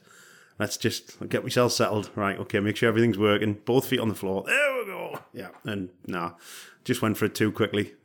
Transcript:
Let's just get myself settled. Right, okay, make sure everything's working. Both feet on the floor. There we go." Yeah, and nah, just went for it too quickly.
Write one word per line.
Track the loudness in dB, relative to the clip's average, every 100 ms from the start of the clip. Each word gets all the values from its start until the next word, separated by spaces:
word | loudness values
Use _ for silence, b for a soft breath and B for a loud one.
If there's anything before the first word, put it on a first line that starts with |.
| -20 b b b b b
Let's | -4 -2
just | -2 -2 -10 -14 -4
get | -4
myself | 0 2 4
settled. | 4 0 0 -2
Right, | -2 -2 -2
okay, | -2 0
make | 0 2
sure | 2
everything's | 4 4 4
working. | 4 4 2 -2 2
Both | 2 2
feet | 0
on | 0
the | -2
floor. | -2 -4 -2
There | 0 0 -2
we | -6
go." | -8 -10 -12 -14
Yeah, | -14 -14 -12
and | -6 -6 -6 -10 -8
nah, | -4 -4 -8 B B B B
just | -4 0
went | 0 2
for | 0
it |
too | 2 0
quickly. | 2 0 0 -2 -4